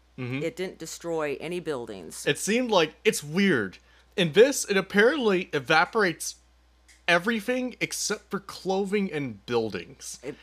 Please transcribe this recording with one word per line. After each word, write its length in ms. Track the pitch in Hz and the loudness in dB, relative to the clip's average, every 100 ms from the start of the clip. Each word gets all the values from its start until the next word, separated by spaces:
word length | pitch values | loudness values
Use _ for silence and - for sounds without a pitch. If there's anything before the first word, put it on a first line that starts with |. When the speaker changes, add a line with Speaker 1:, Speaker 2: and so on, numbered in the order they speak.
| _ - | _ -12
Speaker 1:
Mm-hmm. 240 | 123 135 | -8 -4
Speaker 2:
It 120 | 165 165 | -6 -6
didn't 200 | 185 - | -8 -8
destroy 600 | 160 - 170 160 147 135 | -14 -12 -6 -4 -2 -4
any 220 | 151 180 | -6 -8
buildings. 640 | 160 135 113 98 80 - 156 | -6 -8 -8 -12 -14 -8 -4
Speaker 1:
It 120 | 139 | -2
seemed 340 | - 233 247 | 0 0 2
like, 240 | 196 156 - | 4 2 0
it's 200 | 214 - | -2 -2
weird. 540 | 147 165 196 139 95 - _ _ _ - | -4 2 4 4 0 -6 _ _ _ -2
In 160 | 170 | 2
this, 320 | 147 269 262 - | 6 6 6 0
it 100 | 196 | -2
apparently 720 | - 202 226 311 220 185 190 | 0 4 4 4 2 2 0
evaporates 840 | 147 123 160 175 226 190 156 - - _ _ _ _ _ _ - | -4 4 4 4 2 0 0 -10 -12 _ _ _ _ _ _ 2
everything 680 | 175 190 226 202 254 247 - | 2 2 -2 0 -2 -2 -6
except 480 | 165 - - 208 - | -6 -4 -4 -6 -6
for 100 | 196 | -10
clothing 720 | - - 180 190 202 208 190 | -8 -10 -4 -2 0 -2 -2
and 340 | 151 135 101 - | -4 -6 -8 -2
buildings. 760 | 117 113 92 85 135 - - | 0 0 -4 -10 -16 -16 -12
Speaker 2:
It, 120 | 135 135 | -12 -8